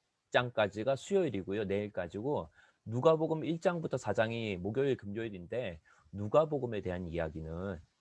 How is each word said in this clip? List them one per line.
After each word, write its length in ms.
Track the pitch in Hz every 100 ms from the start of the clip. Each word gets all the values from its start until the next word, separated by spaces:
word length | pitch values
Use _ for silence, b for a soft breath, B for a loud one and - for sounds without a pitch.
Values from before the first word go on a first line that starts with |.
| _ _ _
장까지가 640 | 131 123 117 107 104 110 135
수요일이고요. 680 | - 196 175 98 95 101
내일까지고, 840 | 101 98 104 98 87 95 123 139 80 b b b
누가복음 600 | - 113 156 160 160 160
일 140 | 139 165
장부터 360 | 190 175 160 131
사 160 | -
장이 460 | 101 110 117 110 92
목요일, 400 | 92 113 139 120
금요일인데, 840 | 101 101 113 98 87 113 117 80 b b b
누가복음에 680 | 98 104 147 156 151 123 107
대한 240 | 92 90 90
이야기는 760 | 82 80 78 80 82 95 85 - _